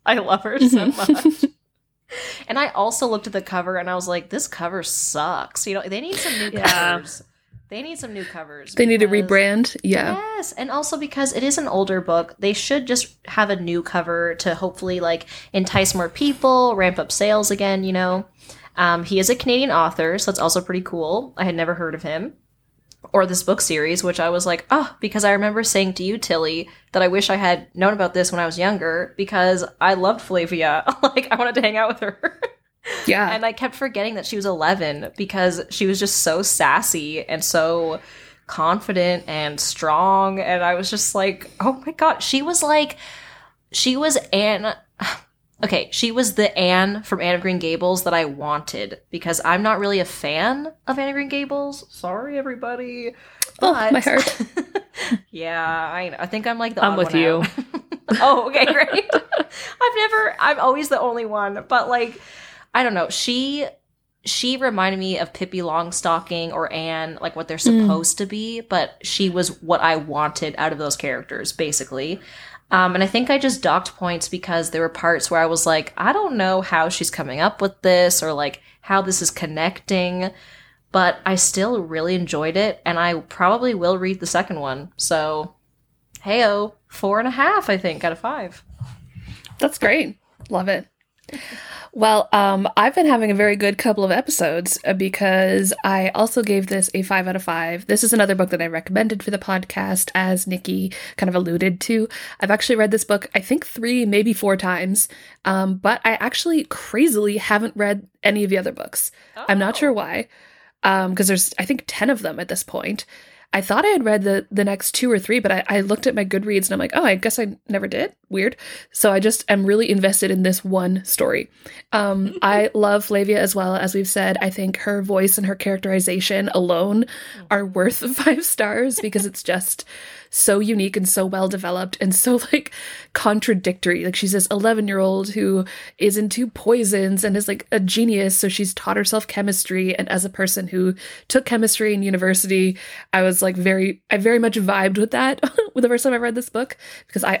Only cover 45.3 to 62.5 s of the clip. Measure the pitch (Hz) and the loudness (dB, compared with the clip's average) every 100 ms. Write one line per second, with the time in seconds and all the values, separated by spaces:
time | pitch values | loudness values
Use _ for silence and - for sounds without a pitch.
45.3 | _ _ _ 220 170 - - 233 233 226 | _ _ _ -2 0 -2 -2 -2 0 0
46.3 | 190 208 - 180 180 196 208 - 196 175 | 2 0 2 2 4 2 -2 -4 -2 0
47.3 | 175 185 180 165 165 180 180 175 170 151 | 0 0 -2 -2 0 0 0 0 0 0
48.3 | 139 147 147 151 - 101 - _ 170 170 | -4 -4 -4 -6 -10 -10 -12 _ -8 -4
49.3 | 165 160 180 214 196 202 196 170 - 147 | -2 2 2 2 0 0 0 -2 -6 -4
50.3 | 156 214 277 311 - - 262 277 277 277 | 0 0 -2 -8 -10 -6 -4 -4 -4 -4
51.3 | 285 277 285 285 285 - - 180 196 285 | -4 -4 -6 -6 -10 -18 -12 -8 -8 -6
52.3 | 277 269 240 240 247 247 240 233 240 - | -6 -6 -8 -8 -8 -10 -10 -10 -12 -14
53.3 | - - - 370 269 220 254 - 269 - | -10 -8 0 2 2 2 2 2 2 0
54.3 | - - 349 - 392 - - - 208 - | -4 -6 -8 -6 -8 -8 -10 -4 -4 -6
55.3 | 160 165 165 160 160 160 180 180 - 190 | -10 -6 -4 -2 -2 -4 -6 -8 -8 -8
56.3 | 220 233 233 233 233 202 196 165 165 165 | -6 -4 -4 -4 2 2 2 2 2 2
57.3 | 165 165 - - 311 - 311 - 220 262 | 2 -2 -4 -10 -10 -12 -10 -4 4 6
58.3 | 262 240 277 262 285 - 403 - - - | 4 2 2 4 4 2 0 0 0 0
59.3 | - - - - - 494 440 427 440 427 | -4 -4 -8 -12 -2 0 2 0 2 0
60.3 | - - - 262 285 294 - 247 233 220 | 0 0 2 2 2 0 0 0 -4 -4
61.3 | 208 202 202 - 247 - 240 240 - - | -4 -4 -6 0 0 2 0 -2 -8 -20
62.3 | - - | -20 -20